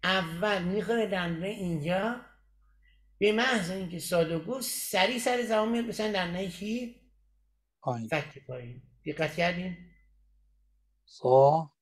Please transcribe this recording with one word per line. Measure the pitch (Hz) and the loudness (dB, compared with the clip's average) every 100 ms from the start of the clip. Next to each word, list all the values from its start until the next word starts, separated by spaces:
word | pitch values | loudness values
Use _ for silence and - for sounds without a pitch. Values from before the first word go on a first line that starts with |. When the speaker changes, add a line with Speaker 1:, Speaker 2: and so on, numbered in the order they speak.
Speaker 1:
اول | 180 190 170 165 208 196 | 2 0 0 -2 0 0
می‌خوره | 175 202 208 233 208 | 0 -2 0 0 0
دندون | 185 175 165 | 0 -2 -4
اینجا، | 185 214 185 165 147 180 214 247 - _ _ _ _ _ _ _ _ _ | -6 -4 -4 -2 0 0 0 -4 -10 _ _ _ _ _ _ _ _ _
به | 202 | 4
محض | 214 254 240 170 | 4 4 2 0
اینکه | 190 185 175 | -4 -6 -8
سادو | - 175 160 165 | 0 2 2 0
گفت، | 160 262 | -4 -6
سریع | 247 - - 196 196 254 | -4 -6 -2 2 2 2
سر | 247 247 | 0 0
زبان | 233 220 220 | 2 2 2
میاد، | 233 | 0
مثلاً | 233 202 214 | -2 -2 -2
دندونای | 196 175 175 196 | -2 -2 -4 -6
کی؟ | 175 202 233 240 - _ _ _ _ _ _ _ _ | -6 -6 -6 -6 -14 _ _ _ _ _ _ _ _
Speaker 2:
پایین. | - 120 113 | -6 -4 -2
Speaker 1:
فک | 156 147 - - | -4 -4 -14 -14
پایین. | 127 120 120 - _ - | -12 -12 -16 -20 _ -10
دقت | - 156 | -4 -4
کردین؟ | 156 170 175 185 175 - _ _ _ _ _ _ _ _ _ _ _ | 0 0 0 -6 -8 -16 _ _ _ _ _ _ _ _ _ _ _
Speaker 2:
سا. | _ - 127 131 139 156 160 _ | _ -4 6 8 8 6 0 _